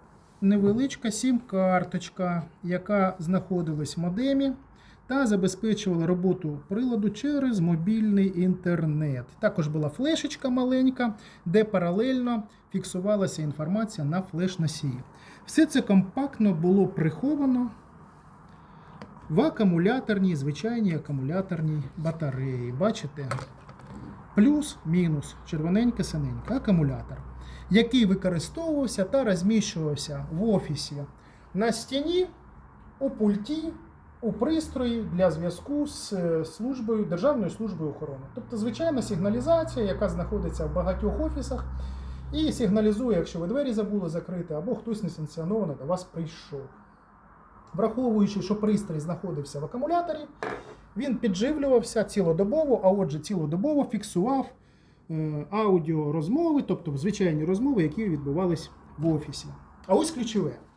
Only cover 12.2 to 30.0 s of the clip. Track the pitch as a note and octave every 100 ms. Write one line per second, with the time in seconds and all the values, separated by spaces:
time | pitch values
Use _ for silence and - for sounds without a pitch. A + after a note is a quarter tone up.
12.2 | B3 A3+ G#3+ - _ F#3+ - F#3 G3+ G#3
13.2 | F#3 - D3+ C#3 D#3 G#3 A3 - C#3+ F3+
14.2 | F#3 D#3 F#3 F#3 D#3 - C#3 B2 - -
15.2 | - - - - D#4 B3+ - G3 F#3+ C4
16.2 | C#4 - G#3 D#3+ F3 G3 F3+ - D#3 -
17.2 | C4+ D4 C4+ B3 A#3+ - - - - -
18.2 | - - - - - - - - - -
19.2 | - D#3 D#4 D#4+ G3 E3 F#3 B3+ B3 G3
20.2 | F#3+ D#3 C#3+ C#3+ A3 A#3 G3+ D3+ - C#3
21.2 | C3 F#3 F#3+ D#3+ D#3 D3+ C#3 - D#3+ D#3+
22.2 | D3 C3 C3+ B2+ A#2+ B2+ G#3 G#3+ C#3 -
23.2 | C3+ B2 - - - - - - - -
24.2 | - - B3 D4 D4 - D#3 F3 E3+ D3+
25.2 | - - - D#3+ E3 G3+ A#3+ A3+ - D#3+
26.2 | C3+ A#2+ - C4 A3+ F3 C#3 B2 - -
27.2 | - - - - - G3 A3+ B3+ G3+ F#3+
28.2 | F#3 E3+ - D#4+ E4 D4 B3+ - F#3+ C4+
29.2 | A3+ F3 F#3+ A3 G3+ E3 D3+ C#3+